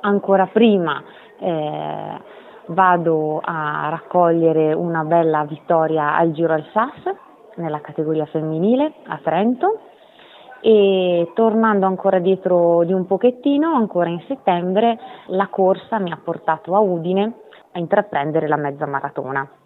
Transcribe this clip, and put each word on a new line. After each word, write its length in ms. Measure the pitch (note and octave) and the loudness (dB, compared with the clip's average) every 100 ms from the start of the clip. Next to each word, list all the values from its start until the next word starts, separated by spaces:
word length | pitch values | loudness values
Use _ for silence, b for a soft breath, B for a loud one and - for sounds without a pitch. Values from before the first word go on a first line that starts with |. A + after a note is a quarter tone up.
Ancora 460 | G#3 G3+ G3 G3 F#3 | 0 0 2 2 2
prima, 560 | A3 A#3 G3+ E3 C#3+ - B B - | 4 4 4 0 -4 -10 B B -8
eh, 800 | F#3+ D#3+ D3+ D3+ D3+ D#3 D#3 - - B B B - | -6 -4 -4 -6 -8 -8 -10 -14 -16 B B B -6
vado 760 | E3+ F#3 F3 E3 D#3+ D3+ D#3 | 2 2 4 0 -2 -2 -4
a 460 | - E3 D3+ D3+ D3+ | -6 -6 -6 -4 -4
raccogliere 840 | E3 - F3+ E3+ E3+ E3 D#3+ D#3 | -6 -2 2 4 4 2 2 0
una 300 | D#3+ F3 E3 | 0 -2 -4
bella 400 | D#3 E3+ D#3+ D#3 D3 | 0 2 2 0 -4
vittoria 720 | D#3 - E3+ D#3+ D#3+ D3 E3 | -8 -2 0 2 0 0 0
al 160 | E3+ | 0
Giro 220 | D#3 E3 | 0 -2
al 140 | D#3+ D3+ | -2 -2
Sas 440 | G#3+ B3+ - F4+ G4 - - - - | -4 -4 -6 -10 -10 -16 -20 -20 -10
nella 240 | E3 D3+ | -8 -8
categoria 440 | D3 D#3 D#3 D#3 D3+ | -8 -6 -4 -2 -4
femminile 680 | D#3+ D#3 D#3+ G3 C4 D4+ - - | -4 -4 -2 0 2 0 -6 -14
a 120 | D#3 | -8
Trento, 600 | D#3+ D#3+ A3 B3 F#4 A4 - - B B B B B - | -2 0 0 0 -2 -2 -10 -20 B B B B B -2
e 680 | A3 G#3+ G3 F#3+ F3+ F3 E3+ - | 4 6 6 2 2 0 0 2
tornando 500 | A3+ A3 A3 G3+ F#3+ | 2 4 2 2 0
ancora 340 | F#3 G3 F#3+ | 0 0 2
dietro 640 | F3 F#3 F#3 F3 E3+ E3+ | 2 0 2 2 4 4
di 100 | E3+ | 2
un 120 | F#3+ F3+ | 0 0
pochettino, 680 | F#3+ B3 B3 C#4+ C#4+ D#4+ | 2 2 2 0 0 0
ancora 360 | D4 G#3 F3 E3+ | 0 0 -2 -2
in 120 | E3+ - | -4 -8
settembre, 680 | C4+ - F3 F3+ F#3 A#3 A#3 B B B | -4 -2 0 0 0 0 -2 B B B
la 200 | F#3 G3 | -4 -2
corsa 520 | - F#3 G3+ - A3 | 0 2 0 -2 -6
mi 120 | F3+ | -6
ha 80 | E3 | -8
portato 540 | - E3 - D#3+ - F#3+ | -8 -6 -4 -4 0 0
a 40 | |
Udine 540 | G#3 F3 E3 F#3 G#3+ - B B _ | 2 0 -2 -2 -2 -6 B B _
a 80 | F3 | -10
intraprendere 680 | E3 G3+ G#3 D3 D3 D#3 D#3 | 0 0 0 -4 -2 -2 0
la 100 | D3+ | -2
mezza 280 | C#3+ C#3+ D3 | -4 -6 -6
maratona. 640 | C#3 C#3+ C#3+ C3 C#3 C#3 _ | -6 -6 -8 -6 -6 -8 _